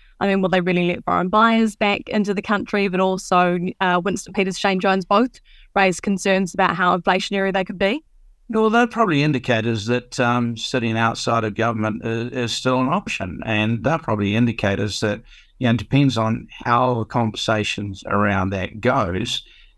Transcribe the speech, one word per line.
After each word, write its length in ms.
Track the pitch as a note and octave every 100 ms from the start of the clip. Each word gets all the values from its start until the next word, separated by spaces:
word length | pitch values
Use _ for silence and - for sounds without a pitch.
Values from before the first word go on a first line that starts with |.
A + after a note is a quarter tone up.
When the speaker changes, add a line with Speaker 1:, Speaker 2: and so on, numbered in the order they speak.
| - _
Speaker 1:
I 60 | G3
mean, 160 | G3
will 80 | F#3
they 120 | F#3
really 260 | F3 F3 F3
let 180 | - -
foreign 240 | F3 F#3
buyers 460 | G#3+ A3+ A3+ A3 -
back 340 | G#3 G3+ -
into 240 | G#3+ G3+
the 80 | G3
country? 460 | G3+ G3+ - G#3 G3
But 140 | F3+
also, 580 | F#3+ F#3+ - F3+ F3+ F3+ F3+ -
uh, 200 | F#3 F3+
Winston 300 | F#3 F3 -
Peters, 240 | F#3+ F#3+ F3+
Shane 220 | G3+ F#3+
Jones 260 | F#3+ F#3+ F#3
both 340 | G#3 B3+ - _ - - G3+
raised 260 | F#3+ F3
concerns 540 | - F#3+ G3 F#3+ F#3+ F#3
about 200 | F#3 F3
how 220 | F3+ F3+
inflationary 560 | F#3 F#3 - G3 F#3+
they 100 | F#3+
could 140 | F#3 F#3
be. 260 | G3 C#4+ - _ - _ _
Speaker 2:
Well, 220 | A3 A3
they're 160 | A3+ A#3+
probably 340 | A3+ G#3+ C#3+
indicators 640 | D3+ C3 B2 A2+ A2+ A2+ G#2
that, 340 | B2 - -
um, 380 | A#2+ A#2+ A#2+ A#2
sitting 400 | - C3 A#2 A2+
outside 460 | A2+ A#2+ - A#2
of 100 | A2
government 500 | G2 A#2 A2 A2 A2
is, 280 | A2+ A2+ A#2+
is 200 | B2+ A#2+
still 300 | - B2+ B2+
an 80 | C3
option. 520 | F3+ - - F2+ - -
And 380 | G#2+ G#2+ A#2
they're 160 | A#2 D#3+
probably 360 | - G#2+ G2+ G#2+
indicators 640 | A#2+ G#2+ G2+ G2 G#2 -
that, 200 | G#2+ A2 - - _ _
you 60 | B2
know, 40 |
it 60 | A2+
depends 400 | - C3+ C#3+ A2+
on 300 | A2 A2+ A2+
how 460 | - - A#2+ B2+ A#2
the 100 | G#2+
conversations 1000 | B2+ A2+ G#2+ - A2 G#2 - G2+ F#2+ -
around 420 | G2+ G2+ G2 F#2+
that 300 | G2 F#2 G#2+
goes 600 | A#2 C3 F#2 F#2 A#2+ - - - -